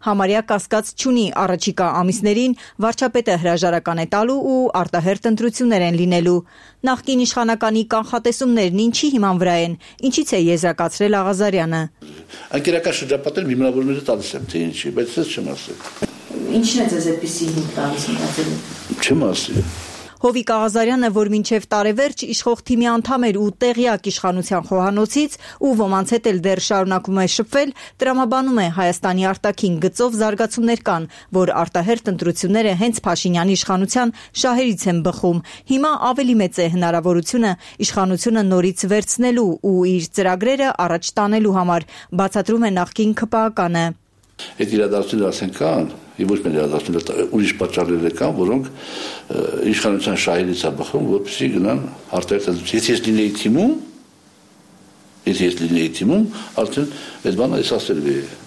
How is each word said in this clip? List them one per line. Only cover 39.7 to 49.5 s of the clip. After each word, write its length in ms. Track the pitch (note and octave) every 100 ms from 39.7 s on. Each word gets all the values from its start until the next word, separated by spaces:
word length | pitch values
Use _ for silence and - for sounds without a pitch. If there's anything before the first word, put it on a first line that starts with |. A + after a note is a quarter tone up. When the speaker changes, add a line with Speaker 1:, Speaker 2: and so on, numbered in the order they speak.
| F#3 F3+
Speaker 1:
իր 160 | F#3 D#3+
ծրագրերը 640 | - F#3 F#3 G#3+ C4+ C4+ - F3
առաջ 180 | E3+ - -
տանելու 320 | G#3 A3 G#3+ F#3+
համար, 280 | F3+ F3 D#3 - - F3+
բացատրում 480 | F#3+ G#3+ G3 A3+
է 80 | A#3 F#3
նախկին 320 | F3 - G#3+
Ք 160 | A3 A3
П 160 | A3+
Ա-կանը։ 400 | A3 G#3+ F3 E3+ E3 E3 _ _ _
Speaker 2:
Այդ 380 | _ - - G2+
իրադարձությունները 560 | G#2+ G2+ G2+ F#2+ A2 G2
ասեն 220 | - G2
կան, 300 | - D3+ D#3 D#2+ - - -
և 120 | F#2+
ոչ 60 | G2+
միայն 140 | - D#2
իրադարձությունները, 680 | D2 D2+ - E2+ - - - A2+
ուրիշ 140 | G2 -
պատճառներ 460 | F2+ - F2 F2 E2
էլ 60 | E2
կան, 140 | C#3+
որոնք, 300 | - F2+ B2+ C3+
ը, 680 | - - - - - - - -